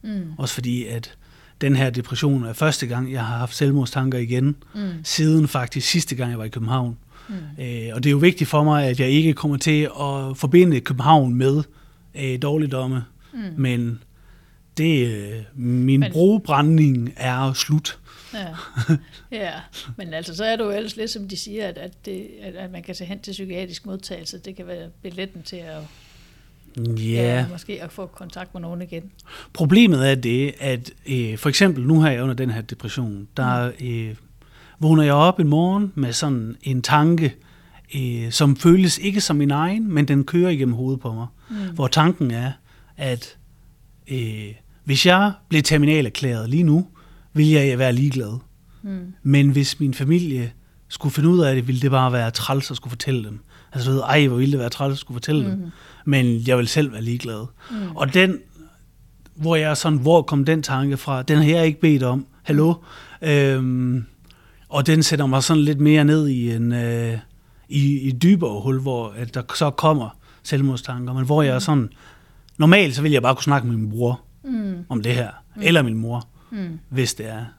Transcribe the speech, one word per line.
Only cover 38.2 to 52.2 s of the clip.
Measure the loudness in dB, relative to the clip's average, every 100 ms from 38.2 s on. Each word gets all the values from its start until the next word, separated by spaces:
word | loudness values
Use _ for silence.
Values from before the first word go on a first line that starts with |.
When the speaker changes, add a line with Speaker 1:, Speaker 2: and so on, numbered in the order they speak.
| -4
Speaker 2:
som | 2 2 4
føles | 6 6 4 2
ikke | -2 -2
som | 0 0
min | 2
egen, | 0 0 -2 -2
men | 0 2
den | 2
kører | 2 2 2
igennem | 2 0
hovedet | 0 -4 -4
på | -6
mig. | -8 -10 _ -12
Speaker 1:
Mm. | -8 -8
Speaker 2:
Hvor | -4 0
tanken | 4 2 2 -4
er, | -4 -6 -8 _ _ _ -10
at, | -6 -6 -10 -20 -20 _ _ _ _ _ -10
øh, | -8 -6 -8 -12 -16 _ _
hvis | -2 2 4
jeg | 4 2 -2 _
blev | 0
terminalerklæret | 2 2 4 2 0 -2 -4 -4 -2
lige | 2
nu, | 4 4 2 -10 -20 -20 _
ville | 2 4
jeg | 6 4 2
være | 2
ligeglad. | 2 0 -2 -6 -10 -14 _ _ -18
Speaker 1:
Mm. | -12 -10 -12 -6
Speaker 2:
Men | 2 4 4
hvis | 2 -2 -2
min | -4
familie | -2 0 0 0 -4 -6 -10 _ _ _
skulle | -6 -4
finde | 2 4
ud | 4
af | 4
det, | 2 0
ville | 0
det | 2
bare | 2 2
være | 2